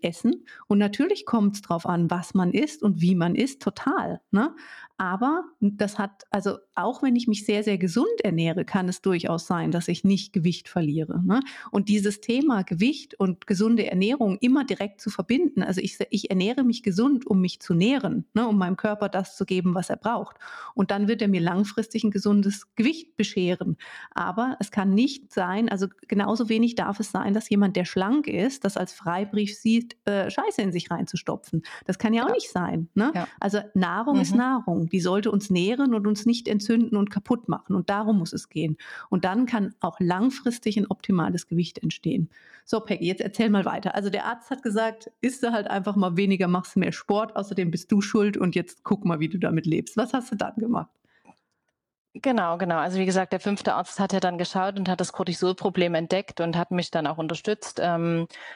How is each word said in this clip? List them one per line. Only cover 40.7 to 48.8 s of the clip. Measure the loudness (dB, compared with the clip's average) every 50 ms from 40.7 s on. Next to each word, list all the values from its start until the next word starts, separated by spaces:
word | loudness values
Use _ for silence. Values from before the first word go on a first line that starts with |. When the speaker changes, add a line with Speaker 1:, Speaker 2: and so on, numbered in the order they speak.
| 0
Speaker 1:
ein | 0 0
optimales | -2 -4 -4 0 0 2 2 2 0 -2 -4 -4
Gewicht | -2 0 0 0 -2 -4 -6
entstehen. | -4 -4 -4 -4 -4 -2 -2 -2 -2 -4 _ -14 _ -20 -20 -18 _
So, | -4 -4 -4
Peggy, | -2 -2 -4 -2 -2
jetzt | -2 -2 -2
erzähl | -6 -6 -2 0 2 4
mal | 4 2 2
weiter. | 0 -2 -4 -4 -4 -4
Also | -2 -4 -2
der | -4 -4 -4
Arzt | -6 -6 -8 -8 -10
hat | -8 -6
gesagt, | -4 -2 0 0 0 -2 -4 -8 -14 -20 -8 _
isst | -4 -4 -2 -2
du | -2 0
halt | 0 0 -2
einfach | -2 -2 -2 -2 0 2
mal | 2 2 2 2
weniger, | 2 2 2 2 2 2
machst | 2 2 0 0 0 0
mehr | 0 0 0
Sport, | -2 -4 -2 -2 0 0 0 -2 -4
außerdem | -6 -6 -4 -2 -2 -2 -2
bist | -2 -4 -2 2
du | 2 2
schuld | 2 2 2 2 2 2 2
und | 0 0 0 0
jetzt | 0 -4 -4 -10 _